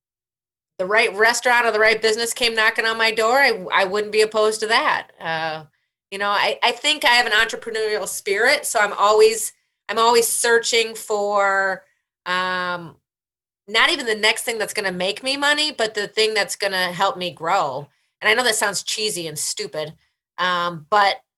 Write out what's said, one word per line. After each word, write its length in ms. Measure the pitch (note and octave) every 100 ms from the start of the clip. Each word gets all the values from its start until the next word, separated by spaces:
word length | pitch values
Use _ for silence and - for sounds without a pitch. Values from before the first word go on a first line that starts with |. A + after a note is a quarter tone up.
| _ _ _ _ _ _ _ -
the 80 | F#3
right 260 | G#3+ A#3+ G3
restaurant 500 | A3 A#3 B3+ A#3+ A#3
or 60 |
the 80 | G#3+
right 200 | A3 A3
business 320 | A3 A3 A#3
came 200 | - A#3+
knocking 320 | A3+ A3 A3 A3+
on 140 | A3+
my 100 | A3
door, 280 | A3 A3 C4+
I, 260 | C4+ G3+ F3+
I 120 | E3 G3
wouldn't 280 | G3+ G#3
be 80 | G#3+
opposed 380 | A3 A3 G#3+ A3
to 80 | G#3+
that. 400 | A#3+ D4 F3 - -
Uh, 440 | F3 D#3+ D#3+ D#3 D3+ _ _ _ -
you 80 | G3
know, 100 | G3+
I, 300 | G3+ E3+ -
I 100 | A#3
think 320 | B3 D4 D4+
I 120 | C#4+ A#3+
have 100 | A#3+
an 60 |
entrepreneurial 760 | G#3+ A3 A3+ A#3 A3 G#3+ G#3 G3
spirit, 580 | - - G3 B3 C#4+ -
so 120 | A3+
I'm 140 | G3+
always, 600 | - G3+ G#3+ A3 A3 - - _ _ -
I'm 100 | G#3+
always 300 | A3+ A#3 A3+
searching 640 | - A#3+ A#3 A3+ A#3 A3+
for, 880 | A3+ - G#3+ G3+ G3+ G3 G3 G3 F#3 - _ _ _ -
um, 680 | F3+ F#3 F#3 F3+ F3 E3 - _ _ _ _ _ _ -
not 220 | A3 C#4
even 160 | E4 A#3+
the 80 |
next 300 | G#3+ G#3+ A3+
thing 160 | - A3+
that's 140 | G3+
gonna 180 | - G3
make 320 | F3+ F#3 G#3
me 120 | C4 C#4
money, 360 | C#4+ D4 D4+
but 240 | C4 A3 G#3+
the 120 | G3+
thing 280 | - A3 G#3+
that's 200 | G3 -
gonna 360 | G3 F#3+ F3+
help 260 | F3 G3 F3+
me 140 | F3+
grow. 560 | C#3+ E3 F#3+ D3+ C3 C#3+ _ _ -
And 80 | G3+
I 60 | A3
know 80 |
that 120 | B3 A3
sounds 280 | G#3 F#3+
cheesy 420 | - - G#3+ F3 D#3+
and 140 | D3+
stupid, 560 | - - G3+ D#3 D3+ - _ _ _ -
um, 480 | F3+ F3 F3 E3+ D3+
but 300 | G#3 G3 - _